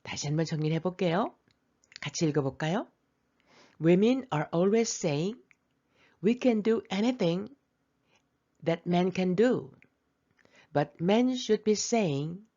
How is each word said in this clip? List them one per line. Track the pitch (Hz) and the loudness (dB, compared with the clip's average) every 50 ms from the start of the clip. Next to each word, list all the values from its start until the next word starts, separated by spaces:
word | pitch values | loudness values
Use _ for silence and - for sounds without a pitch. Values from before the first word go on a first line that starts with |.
다시 | _ - - - - | _ -10 -10 -8 -4
한번 | 147 151 156 165 | -2 -2 -2 -2
정리를 | 156 165 151 151 156 160 | -2 -4 -4 -2 -2 -2
해볼게요. | 160 165 185 180 - 196 170 160 190 240 359 - _ _ _ _ _ _ _ _ _ _ _ - - | -2 -2 -4 -4 -2 -2 0 2 0 -2 -2 -6 _ _ _ _ _ _ _ _ _ _ _ -18 -12
같이 | - 147 - - 170 | -12 -10 -4 -2 -2
읽어볼까요? | 156 143 151 135 135 131 - 156 156 175 226 349 _ _ _ _ _ _ _ _ _ _ _ _ _ _ - - _ _ _ | 0 0 0 -2 -2 -6 -4 -4 -2 -2 -4 -4 _ _ _ _ _ _ _ _ _ _ _ _ _ _ -20 -20 _ _ _
Women | 156 165 180 185 208 233 262 269 247 - 160 | 4 4 6 6 6 4 2 0 -2 -4 -4
are | 151 151 - - | -4 -2 -2 0
always | 165 180 202 208 226 233 220 | 2 2 4 4 2 2 0
saying, | - - - 170 143 143 165 196 240 - _ _ _ _ _ _ _ _ _ _ _ _ _ _ _ _ - | -4 -4 -2 -2 0 0 -2 -4 -6 -8 _ _ _ _ _ _ _ _ _ _ _ _ _ _ _ _ 0
"We | 208 240 247 | 0 0 2
can | - 254 226 214 190 | 2 2 2 2 2
do | 220 226 226 - - | 0 0 0 -2 -4
anything | 190 196 214 247 254 254 202 165 170 185 202 233 277 _ _ _ _ _ _ _ _ _ _ _ _ _ _ _ _ _ _ _ _ _ - | -4 0 0 0 0 0 0 0 0 -2 -6 -12 -16 _ _ _ _ _ _ _ _ _ _ _ _ _ _ _ _ _ _ _ _ _ -4
that | 165 165 165 _ | -4 -4 -4 _
men | 175 175 175 180 190 180 | -2 0 0 0 0 -2
can | 185 185 185 180 | -2 -2 0 2
do." | 175 226 254 233 151 - 131 - _ _ _ _ _ _ _ _ _ _ _ _ _ _ _ _ - - _ - | 4 4 4 2 0 -4 -10 -18 _ _ _ _ _ _ _ _ _ _ _ _ _ _ _ _ -20 -20 _ -2
But | 143 147 147 _ - | -2 -2 -2 _ -4
men | 165 180 208 233 247 254 | 0 2 2 4 2 2
should | 254 247 - - 214 208 - | 0 -4 0 0 0 0 2
be | 214 214 | 0 0
saying | 202 - - 233 226 208 160 139 139 147 160 175 196 220 _ _ | 0 0 0 0 0 0 0 0 -2 -4 -6 -10 -12 -16 _ _